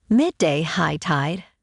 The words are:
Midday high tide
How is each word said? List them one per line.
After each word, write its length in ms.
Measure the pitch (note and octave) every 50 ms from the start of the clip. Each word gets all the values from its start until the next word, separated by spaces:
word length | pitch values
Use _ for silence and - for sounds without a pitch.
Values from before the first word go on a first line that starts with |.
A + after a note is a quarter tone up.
| _ -
Midday 540 | G#3+ A#3+ D#4 F4+ - - F#3 D#3 C#3+ D3+ E3
high 340 | D#3 - F#3 E3 D#3 D3+
tide 480 | D3+ - - D#3 C#3+ C#3 D3+ F3 F#3 - _ _ _